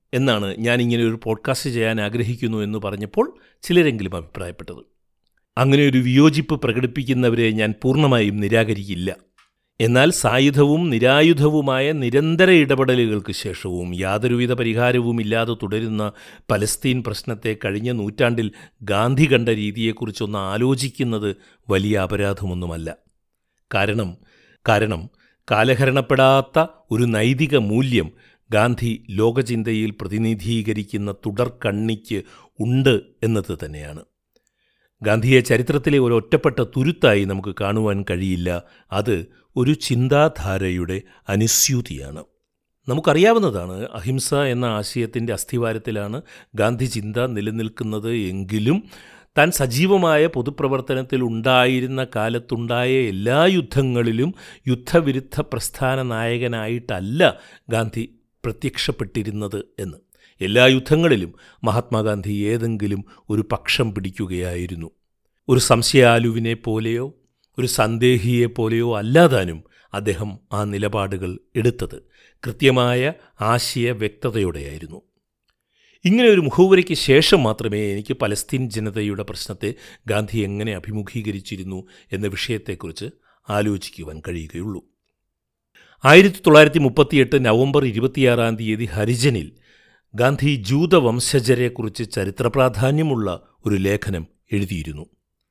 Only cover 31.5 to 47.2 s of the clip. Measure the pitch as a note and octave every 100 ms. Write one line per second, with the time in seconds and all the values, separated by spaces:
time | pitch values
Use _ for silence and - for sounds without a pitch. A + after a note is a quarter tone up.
31.5 | - G#2+ G2+ A2 A2 - G2+ - - _
32.5 | - A2+ B2+ C3+ A2+ - _ A2+ A2+ F#2
33.5 | E2+ D2+ D2+ D2 D2+ - _ _ _ _
34.5 | _ _ _ _ - G#2 A2 A#2 C3 A#2+
35.5 | A#2 A#2+ C#3+ C#3 C#3+ B2 A#2 G#2 D#3 D3+
36.5 | B2+ A#2 C3 C3+ E3 C3 G#2 G2 G2 G2
37.5 | F2+ G2 G#2+ G#2+ G2 F#2+ F2+ F#2+ F2+ F2
38.5 | F2 - _ - F#2+ G#2 F#2+ - _ _
39.5 | - B2+ D3+ - A#2+ B2+ C#3+ D#3 - G2+
40.5 | F#2+ F#2+ F2+ F2 F#2+ - _ - G2 A2+
41.5 | - - B2+ A#2+ C#2 C#2 - - _ _
42.5 | _ _ _ - B2+ - D3+ G3+ A3+ F#3
43.5 | G2+ F2+ F#2 A2 A2 F#2+ C3 - C#3+ C#3
44.5 | B2 B2 G#2+ G#2 B2 A2+ A#2 A#2 G2+ -
45.5 | B2 A#2 A2 A2+ G#2+ G2+ B2+ - - -
46.5 | A2 G#2+ A#2+ B2+ A2 G#2 A2